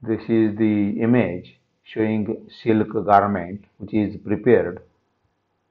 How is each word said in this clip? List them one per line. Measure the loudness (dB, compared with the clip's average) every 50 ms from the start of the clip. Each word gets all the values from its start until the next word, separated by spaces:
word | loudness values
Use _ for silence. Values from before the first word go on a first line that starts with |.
This | -6 -4 -4 -4 -2 0
is | 0 2 2 0 0
the | 0 0 0 2 0 0 -2 -2 -2
image | 2 2 4 2 2 0 -4 -10 -12 -16 _ _ _ _ _ _
showing | _ -10 -4 -2 -2 -2 0 -2 -2 -4 -6 -8 -10 -18 -18 -8
silk | -2 0 2 2 0 -2 -4 -4 2
garment | 4 4 4 4 2 -2 -4 -6 -8 -12 -14 -16 _ _ -18
which | -12 -4
is | -2 -2 -2 -2 -4 -8
prepared | -6 -6 -4 0 4 4 4 4 4 0 -6 -12 -18 _ _ _ _ _ _ _ _ _ _ _ _ _ _ _ _ _